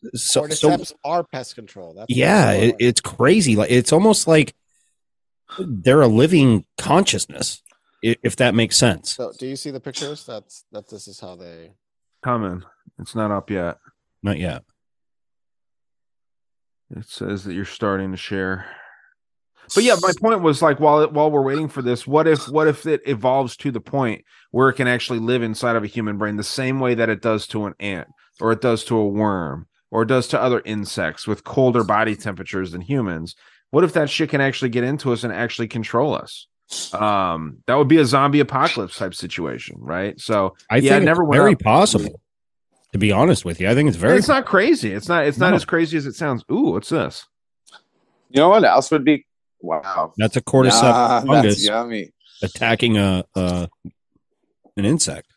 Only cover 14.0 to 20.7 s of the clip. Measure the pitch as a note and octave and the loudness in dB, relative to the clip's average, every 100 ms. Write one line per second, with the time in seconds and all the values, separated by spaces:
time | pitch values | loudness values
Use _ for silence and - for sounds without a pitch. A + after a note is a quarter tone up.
14 | _ _ G2+ E2 F2 B1+ _ _ _ _ | _ _ -8 -6 -6 -10 _ _ _ _
15 | _ _ _ _ _ _ _ _ _ _ | _ _ _ _ _ _ _ _ _ _
16 | _ _ _ _ _ _ _ _ _ - | _ _ _ _ _ _ _ _ _ -18
17 | A2+ - G2 G2+ G2 F2+ G2 - G#2+ G2 | -18 -12 -8 -8 -8 -10 -10 -6 -4 -2
18 | G2 F#2 - G2 F#2 F#2+ F#2+ - - _ | -4 -10 -8 -6 -6 -8 -12 -20 -20 _
19 | _ _ _ _ _ _ _ - A#3+ G3+ | _ _ _ _ _ _ _ 0 4 4
20 | F#3 - A3 A3 E3+ D3 D#3+ | 2 0 0 2 2 2 2